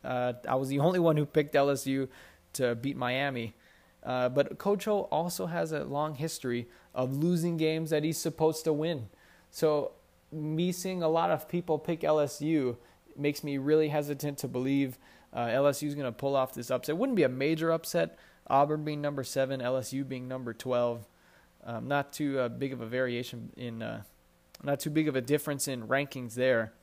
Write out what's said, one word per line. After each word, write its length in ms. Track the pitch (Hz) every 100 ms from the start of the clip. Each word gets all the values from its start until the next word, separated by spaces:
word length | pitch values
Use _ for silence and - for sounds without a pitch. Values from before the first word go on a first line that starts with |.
Uh, 300 | 131 127 123 120 -
I 80 | 131
was 140 | 131
the 100 | 139
only 200 | 156 185
one 180 | 165 156
who 80 | 147
picked 280 | 156 143
L 160 | 143 139
S 160 | 135 135
U 220 | 135 131 - - - _
to 220 | - 127 117
beat 200 | 135 131
Miami. 600 | 123 131 143 127 113 - _ - _ _
Uh, 260 | - 127 127
but 280 | 135 139 -
Coach 300 | 196 202 220
O 140 | 208 -
also 360 | 147 175 175 180
has 260 | 170 160
a 100 | 151
long 320 | 139 143 151 139
history 520 | 160 - 127 120 120 - - -
of 220 | 127 135
losing 400 | 165 175 175 165
games 320 | 156 160 160
that 160 | 151 156
he's 120 | 156
supposed 460 | 165 - 160 156
to 80 | 160
win. 380 | 147 160 156 107 - - - _
So 400 | - 156 147 - - _ _ _
me 400 | 156 151 156 180
seeing 320 | 180 190 185
a 60 | 160
lot 200 | 165 170
of 200 | 156 -
people 280 | 175 170 151
pick 280 | 156 165 151
L 160 | 156
S 200 | 143 -
U 360 | 151 160 127 120 - _ - -
makes 260 | 143 143
me 140 | 151 139
really 320 | 135 156 151
hesitant 480 | 151 147 143 147 143
to 100 | 131
believe, 500 | 127 131 139 135 127 - - _
uh, 160 | - 120
L 160 | 123 143
S 140 | 139
U 80 | 151
is 60 | 147
gonna 160 | 131
pull 240 | 113 139 139
off 160 | 131
this 180 | - 120
upset. 220 | 127 135
It 40 | 160
wouldn't 200 | 269 226
be 60 |
a 60 | 135
major 420 | 127 143 160 165
upset, 460 | 165 - 170 170 - - - -
Auburn 380 | 135 147 151 151
being 160 | 147
number 240 | 147 143 123
seven, 360 | 139 135 135
L 140 | 123 131
S 160 | 117
U 140 | 135 135
being 220 | 127 127
number 260 | 131 120
twelve. 520 | 110 127 123 120 117 104 _ _ - _ _ -
Um, 240 | 117 120
not 240 | 143 139
too, 260 | - 147 135
uh, 80 | 123
big 240 | 120 135
of 80 | 127
a 60 | 113
variation 680 | 127 127 120 123 120 - -
in, 260 | 123 113
uh, 200 | 113 110 101 _ _ _ _ -
not 160 | 139 139
too 100 | 156
big 200 | 151 151
of 80 | 131
a 40 |
difference 460 | 123 147 - 139 -
in 180 | 127 110
rankings 480 | 135 143 131 120 117
there. 360 | 131 120 110 -